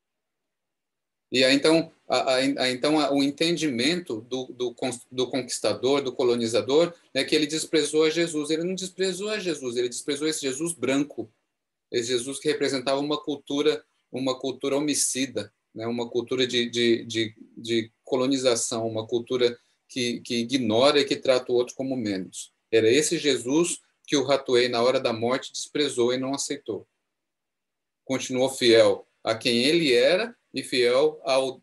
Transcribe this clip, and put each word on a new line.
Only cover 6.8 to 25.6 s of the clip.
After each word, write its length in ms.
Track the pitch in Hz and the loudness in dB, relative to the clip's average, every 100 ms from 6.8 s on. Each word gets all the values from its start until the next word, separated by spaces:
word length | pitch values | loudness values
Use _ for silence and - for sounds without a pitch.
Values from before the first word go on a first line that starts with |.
| 170 - _ | 2 -2 _
é 80 | 131 | -4
que 140 | 127 151 | 0 2
ele 100 | 147 | 0
desprezou 600 | 156 - 160 143 156 156 | -2 -2 0 2 2 2
a 40 | |
Jesus. 400 | 165 170 151 147 | 2 -2 -2 -2
Ele 140 | 160 | -2
não 100 | 175 | -2
desprezou 560 | 185 185 - 190 175 208 | -6 -8 -4 -4 -4 -6
a 80 | 214 | -4
Jesus, 380 | 180 147 127 120 | -4 -6 -4 -2
ele 140 | 123 | -4
desprezou 360 | 120 - 139 156 | -4 -6 -2 -2
esse 140 | 156 | -2
Jesus 320 | 139 127 170 | -4 -4 -6
branco, 580 | - 123 135 147 - 110 _ _ _ _ _ _ | -4 0 0 -2 -6 -12 _ _ _ _ _ _
esse 160 | 120 120 | -4 -2
Jesus 320 | 123 131 135 | -2 -4 -6
que 80 | 151 | -4
representava 540 | 143 139 135 123 135 | -2 -2 -2 -2 -2
uma 200 | 147 147 | -2 -4
cultura, 600 | - 143 - 143 147 147 - _ _ | -4 -8 -4 0 2 0 -4 _ _
uma 300 | 127 131 127 | -6 -4 -4
cultura 380 | 135 120 139 139 | -6 -6 -2 0
homicida, 760 | 151 135 - 127 135 - 104 _ _ 110 | 0 0 -2 -2 -4 -6 -10 _ _ -10
né? 100 | 113 | -6
Uma 240 | 117 117 | -4 -4
cultura 380 | 123 117 127 127 | -4 -2 -2 0
de, 220 | 120 120 | 0 -2
de, 340 | 120 117 117 | 0 2 2
de, 320 | 117 110 110 - - - | -2 -6 -6 -8 -20 -16
de 340 | 117 117 113 _ - | -4 -4 -4 _ -4
colonização, 840 | 131 131 139 127 117 - 117 113 | 0 0 2 2 0 0 -4 -4
uma 180 | 110 110 | -4 -4
cultura 540 | 120 117 127 120 120 _ _ _ | -4 -2 2 2 0 _ _ _
que, 320 | 135 120 117 | -6 -4 -4
que 140 | - 120 | -4 -4
ignora 640 | 117 135 113 110 143 143 | -2 -2 2 4 4 4
e 40 | 139 | 2
que 120 | 147 | 0
trata 340 | 131 127 - | 2 0 2
o 40 | 123 | 0
outro 200 | 123 - | 0 -4
como 200 | 135 127 | -6 -4
menos. 560 | 107 95 90 - - _ _ | -4 -4 -6 -12 -16 _ _
Era 180 | 113 110 | 2 4
esse 280 | 135 151 160 | 4 2 0
Jesus 640 | 143 123 117 151 170 - _ _ - | 0 -2 0 0 0 -4 _ _ -4
que 100 | 143 | -2
o 80 | |
Ratuei, 460 | 127 135 - 123 123 | 2 0 2 2 2
na 120 | 120 | 2
hora 180 | 123 131 | 2 2
da 120 | 127 | 0
morte, 400 | 113 117 135 - | -2 -2 -2 -4
desprezou 600 | - | -12